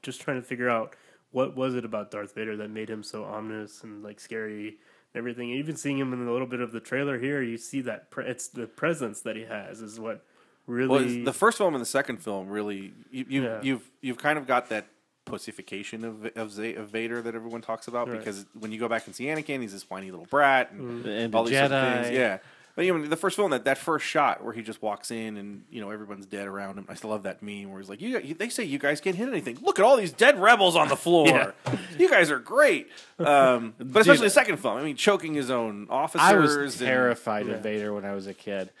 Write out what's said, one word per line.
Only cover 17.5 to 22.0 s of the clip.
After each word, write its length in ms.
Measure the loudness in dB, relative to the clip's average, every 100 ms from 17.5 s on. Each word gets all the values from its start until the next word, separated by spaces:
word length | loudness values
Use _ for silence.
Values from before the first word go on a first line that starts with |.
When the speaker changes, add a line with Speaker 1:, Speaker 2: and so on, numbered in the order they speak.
| -10
Speaker 2:
talks 260 | -8 -8 -6
about 220 | -6 -4
Speaker 1:
Right. 100 | -6
Speaker 2:
because 280 | -8 -10 -14 -12
when 140 | -10
you 80 | -6
go 80 | -2
back 180 | -2 -4
and 80 |
see 120 | -10 -6
Anakin, 340 | -6 -4 -6
he's 120 | -6
this 140 | -12 -12
whiny 200 | -12 -12
little 160 | -14 -2
brat 460 | 2 4 4 2
and 320 | -6 -10 -8
Speaker 1:
Mm. 200 | -6 -4
Speaker 3:
And 100 | 0
Speaker 2:
all 100 | 2
Speaker 3:
the 60 | 2
Speaker 2:
these 80 | 4
other 140 | 4
Speaker 3:
Jedi. 280 | 4 2 0